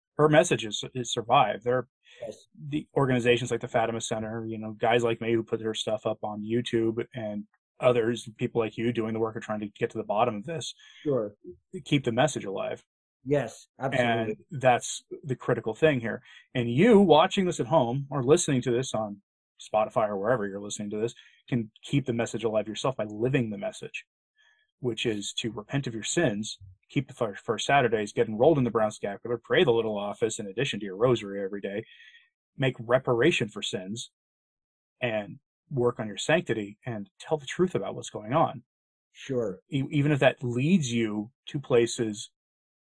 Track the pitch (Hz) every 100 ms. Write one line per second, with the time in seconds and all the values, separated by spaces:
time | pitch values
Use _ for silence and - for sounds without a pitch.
0 | _ - 151 151 - 127 110 104 - 127
1 | 120 - 110 135 123 104 123 127 127 _
2 | _ - - - _ - 151 151 - -
3 | 135 127 117 120 120 117 120 123 113 113
4 | - 113 110 113 113 110 110 107 117 120
5 | 117 117 113 117 107 113 110 110 - 107
6 | 113 107 107 107 104 113 120 117 113 113
7 | - 127 110 104 104 _ _ _ 131 123
8 | 113 120 - 110 123 120 110 - 117 117
9 | 110 113 110 110 - 107 104 - 113 113
10 | 107 104 120 107 117 165 - - - -
11 | 151 131 104 - - - _ 185 - 147
12 | 131 113 147 117 104 101 - - _ _
13 | _ _ 127 143 120 - - _ 131 131
14 | 120 113 110 107 - 147 127 120 - -
15 | - - 151 131 - 117 110 107 156 135
16 | 113 107 - - _ 131 120 120 220 208
17 | 196 151 185 - 185 165 123 135 117 135
18 | 139 143 123 170 - 131 127 120 131 110
19 | 107 104 _ _ _ _ - 107 107 -
20 | 107 101 101 127 101 98 104 - 104 107
21 | 113 - - _ - 123 110 _ - 139
22 | 131 117 113 113 110 127 - 107 143 127
23 | 107 104 123 139 113 101 98 - - -
24 | - _ _ _ _ _ _ _ 127 113
25 | 123 107 101 - 120 104 101 139 135 113
26 | 104 - 160 104 107 - - - _ -
27 | 135 - 113 98 - 107 - 139 123 107
28 | 104 - 113 107 135 156 123 113 107 -
29 | 104 98 117 120 - 131 165 113 110 104
30 | 101 101 110 - 104 95 139 104 104 92
31 | 123 117 104 98 98 101 101 101 117 -
32 | - - _ _ _ - 135 - 113 127
33 | 131 120 139 175 110 104 - 113 92 113
34 | - _ _ _ _ _ _ _ _ _
35 | 123 110 101 - _ _ _ 139 120 -
36 | 107 98 - 165 175 110 101 104 - 113
37 | 101 _ - 123 135 - 180 123 95 107
38 | - 110 107 147 123 120 - _ _ _
39 | _ - - 127 110 92 _ 143 135 151
40 | 143 143 135 - 123 120 143 190 131 117
41 | 113 107 107 _ - 151 - 120 117 -
42 | 113 104 - _ _ _ _ _